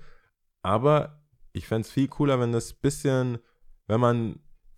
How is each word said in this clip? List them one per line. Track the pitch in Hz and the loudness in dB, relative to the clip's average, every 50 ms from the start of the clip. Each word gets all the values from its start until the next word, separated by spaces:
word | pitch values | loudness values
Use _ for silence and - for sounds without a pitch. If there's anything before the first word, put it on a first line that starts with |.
| - - - - _ _ _ _ _ _ _ _ | -14 -20 -20 -20 _ _ _ _ _ _ _ _
Aber | - 92 101 113 127 147 151 147 - - - _ _ _ _ _ - - | -2 -2 0 2 4 4 4 4 2 -2 -8 _ _ _ _ _ -20 -12
ich | - 92 - | -10 -10 -6
fänd's | - 110 113 107 - | -4 -4 -4 -4 -2
viel | - 135 135 131 | 0 0 0 0
cooler, | - - 147 139 135 127 | 0 0 0 2 2 2
wenn | 120 117 | 0 0
das | 120 117 - - - | 0 -2 -4 -6 -8
bisschen, | - - 139 143 - - 143 131 127 127 127 120 113 - _ _ _ - - - - _ | -2 -2 -2 -2 0 0 0 0 2 0 -2 -4 -6 -10 _ _ _ -20 -20 -20 -18 _
wenn | - 107 117 | -2 0 2
man | 123 120 120 117 113 104 - - - - - _ _ - - | 4 4 2 2 -2 -4 -6 -10 -16 -20 -20 _ _ -20 -4